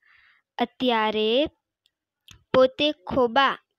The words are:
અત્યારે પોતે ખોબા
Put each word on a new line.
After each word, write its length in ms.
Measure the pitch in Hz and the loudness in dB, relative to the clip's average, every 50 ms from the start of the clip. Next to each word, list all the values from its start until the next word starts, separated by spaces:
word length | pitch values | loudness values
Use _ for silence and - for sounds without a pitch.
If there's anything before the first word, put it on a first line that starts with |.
| _ _ _ _ _ _ _ _ _ _ _ | _ _ _ _ _ _ _ _ _ _ _
અત્યારે 880 | - 240 - _ _ 254 247 233 220 214 214 214 214 214 220 233 262 302 330 - _ _ _ _ _ _ _ _ _ _ _ _ _ _ - - _ _ _ - | -6 -6 -6 _ _ -2 -2 0 0 0 -2 -2 -2 -2 0 0 0 -2 -2 -6 _ _ _ _ _ _ _ _ _ _ _ _ _ _ -20 -20 _ _ _ 2
પોતે 340 | 262 262 262 262 - 294 302 | 2 2 2 2 -2 -4 -4
ખોબા 640 | 302 - _ - 247 277 247 233 226 277 277 247 - - _ _ _ | -4 -6 _ -6 -2 -2 -2 0 2 0 0 0 -2 -6 _ _ _